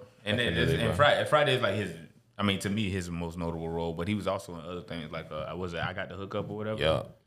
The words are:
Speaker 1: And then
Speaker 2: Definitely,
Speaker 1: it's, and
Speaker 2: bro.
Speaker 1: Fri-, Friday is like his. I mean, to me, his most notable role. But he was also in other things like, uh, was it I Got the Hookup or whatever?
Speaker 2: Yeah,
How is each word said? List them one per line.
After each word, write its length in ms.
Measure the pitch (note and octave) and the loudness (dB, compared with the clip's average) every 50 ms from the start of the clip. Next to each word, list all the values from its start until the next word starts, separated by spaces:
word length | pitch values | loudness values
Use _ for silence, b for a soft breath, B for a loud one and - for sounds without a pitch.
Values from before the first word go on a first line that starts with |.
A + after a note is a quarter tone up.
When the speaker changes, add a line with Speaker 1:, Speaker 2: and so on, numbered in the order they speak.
| - - - - - | -10 -18 -18 -6 -2
Speaker 1:
And 120 | G2+ G#2+ B2 | 0 2 2
then 100 | A#2+ A2 E2+ | 2 2 4
Speaker 2:
Definitely, 200 | E2 E2 E2 E2 | 4 4 4 4
Speaker 1:
it's, 80 | E2+ | 4
and 140 | - - F2 | 2 2 4
Speaker 2:
bro. 100 | F2 D3 C#3 - | 6 6 6 6
Speaker 1:
Fri-, 100 | - - | 4 4
Friday 280 | - D3+ D3 D3 C3+ B2+ | 4 4 6 6 6 4
is 80 | A2+ | 4
like 120 | A2 G2+ G2 | 2 2 2
his. 160 | G#2+ G2+ F2+ D#2+ E2 D#2+ - - - _ _ - | 0 -2 -2 -4 -10 -14 -18 -20 -20 _ _ -4
I 60 | - | 0
mean, 160 | G2+ G2+ F#2+ F2+ | 2 2 2 2
to 100 | - G2+ | 0 0
me, 220 | G2 A2 G#2+ F#2+ | 0 0 0 0
his 180 | G2 F#2+ F2 F2 | 0 -2 -2 -4
most 300 | E2+ E2+ E2+ E2+ E2 F2 | -4 -4 -4 -6 -4 -4
notable 300 | E2+ E2 E2 D#2+ E2 E2 | -4 -2 -2 -2 -4 -4
role. 240 | E2 E2 E2 E2+ | -2 -2 -2 -2
But 160 | E2 D#2+ F2 G#2 | -2 -2 -2 0
he 60 | G#2+ | 0
was 100 | G2+ F2+ | 0 0
also 300 | F#2+ G2 F#2+ - - E2+ | -2 -2 -2 -4 -8 -12
in 40 | E2 | -10
other 200 | D2+ F2 F#2 F2 | -10 -8 -8 -8
things 300 | - - E2+ E2+ D#2 D2+ | -8 -8 -10 -8 -8 -8
like, 180 | E2 D#2+ D#2 D#2+ | -8 -8 -8 -8
uh, 240 | D#2 D2+ D2 D2+ D#2+ | -8 -8 -6 -6 -6
was 160 | F2+ F#2 F2 | -6 -6 -4
it 60 | E2+ D#2+ | -4 -4
I 140 | D2 E2+ | -4 -4
Got 160 | F#2+ G2 F#2 - | -4 -6 -8 -8
the 80 | F2 | -8
Hookup 340 | F#2+ G2 F#2+ - G#2 - - | -10 -10 -6 -4 -6 -4 -4
or 60 | G#2 | -6
whatever? 260 | G#2+ G#2 G#2+ A2 A2 | -6 -4 -4 -2 0
Speaker 2:
Yeah, 200 | D2 D#2 D#2 A#1+ - - - _ _ | 2 2 2 2 0 -6 -14 _ _